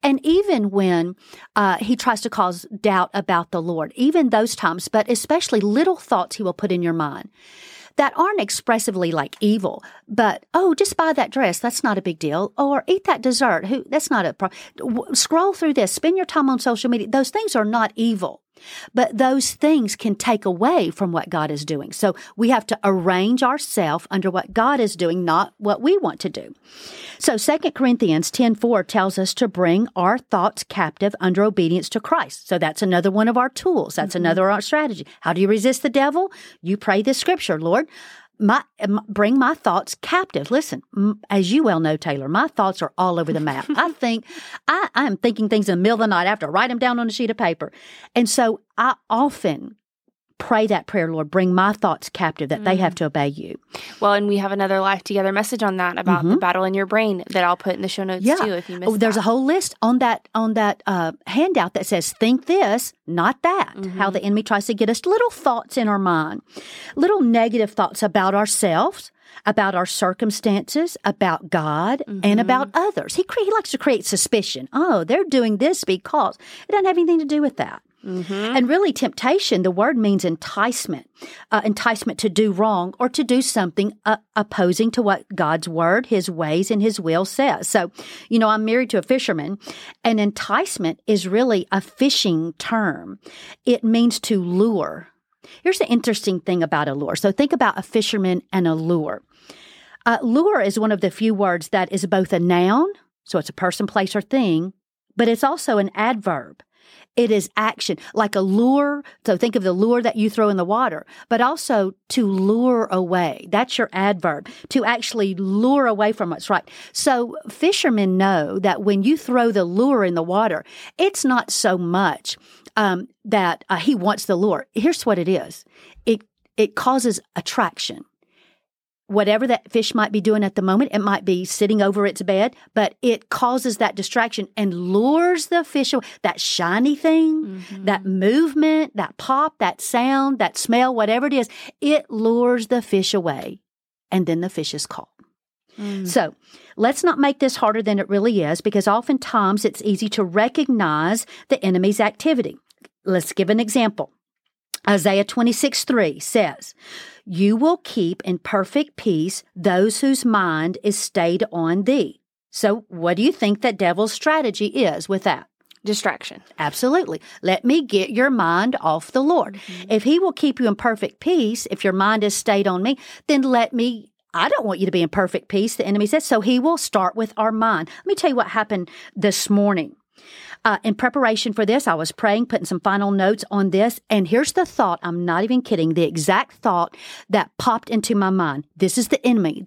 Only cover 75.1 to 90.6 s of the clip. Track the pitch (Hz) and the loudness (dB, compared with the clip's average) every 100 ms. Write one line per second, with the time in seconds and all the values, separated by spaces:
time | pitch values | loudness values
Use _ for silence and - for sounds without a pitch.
75.1 | 285 381 269 226 208 277 359 - 185 - | 0 2 2 2 2 0 0 -2 -4 0
76.1 | 302 226 - - - - 415 381 359 339 | 0 0 -4 -20 -20 -4 0 2 2 2
77.1 | 330 294 302 294 - 131 - _ _ 202 | 2 2 0 0 -2 -8 -8 _ _ -10
78.1 | 185 175 196 214 262 247 330 392 - 254 | -8 -6 -4 -2 0 2 2 0 0 -6
79.1 | - 254 359 - 196 185 180 226 262 214 | -2 0 0 0 0 0 0 0 2 2
80.1 | 196 180 165 - - 220 247 - 143 - | 2 0 -4 -8 -4 -2 -4 -8 -10 -12
81.1 | _ - - - 214 214 208 240 220 - | _ -20 -20 -4 -2 0 -2 -2 -2 -6
82.1 | - 214 180 214 180 220 196 180 - 247 | -4 -2 2 0 2 0 0 -2 -4 -4
83.1 | 254 240 247 254 233 185 185 202 - 208 | -2 0 0 2 -2 -2 -2 -4 -2 -2
84.1 | 214 _ - 208 - 180 180 226 226 208 | -2 _ -4 -4 0 2 2 0 2 0
85.1 | 190 - 196 156 165 165 165 165 202 254 | 0 -4 -2 0 0 -2 0 2 2 2
86.1 | 208 180 165 156 160 190 214 220 202 165 | -2 -2 -4 -2 0 0 2 0 0 -2
87.1 | 160 196 - 277 - 180 214 185 - - | 0 -2 0 0 0 0 -2 -2 -10 -20
88.1 | - - 226 220 214 220 233 254 214 - | -20 -2 2 2 2 2 0 0 -2 0
89.1 | 262 - 170 151 196 - - - - 233 | 0 0 -4 -4 -10 -12 -18 -20 -4 -2
90.1 | 220 208 208 - 214 | 2 0 -2 -2 -2